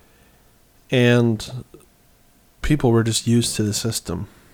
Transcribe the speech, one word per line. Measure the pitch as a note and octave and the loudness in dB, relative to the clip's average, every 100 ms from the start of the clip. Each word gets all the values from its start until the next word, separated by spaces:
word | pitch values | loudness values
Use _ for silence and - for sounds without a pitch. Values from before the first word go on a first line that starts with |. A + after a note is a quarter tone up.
| _ _ _ _ _ _ _ _ _ | _ _ _ _ _ _ _ _ _
And | C3 A#2+ A#2+ A#2 A2 - B2 - - _ _ _ _ _ _ _ _ | 0 4 4 2 -2 -6 -14 -16 -20 _ _ _ _ _ _ _ _
people | - D3 B2 | -2 0 2
were | A2+ | 2
just | A2+ G#2+ - | 2 -2 0
used | A#2 A2+ - | 2 0 -2
to | |
the | G#2+ | -4
system. | G2+ A2+ - - F2 G2+ - _ | -4 -6 -6 -8 -8 -10 -16 _